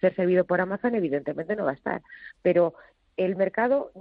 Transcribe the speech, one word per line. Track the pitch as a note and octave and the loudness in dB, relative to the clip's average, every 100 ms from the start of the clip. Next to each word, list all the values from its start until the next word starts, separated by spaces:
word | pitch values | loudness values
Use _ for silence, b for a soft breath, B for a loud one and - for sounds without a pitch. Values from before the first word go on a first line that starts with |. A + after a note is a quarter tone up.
ser | F#3 F3+ | -2 0
servido | F3+ F3+ | 2 2
por | F3+ F3+ | 2 0
Amazon, | F#3 G3 B3 A#3 | 0 -2 -2 -2
evidentemente | D#3+ C#3+ D3 D3+ E3 | -2 -2 -4 -8 -6
no | G#3+ | -4
va | D#3 | -4
a | |
estar, | C#3 - F3 _ B B - | -4 -6 -8 _ B B -2
pero | F3+ F3 E3+ - B _ _ - | 2 4 2 0 B _ _ -4
el | F#3 | -2
mercado | F#3+ F#3+ G#3+ B3 C#4 - F#3+ | 0 -2 0 0 0 -2 -14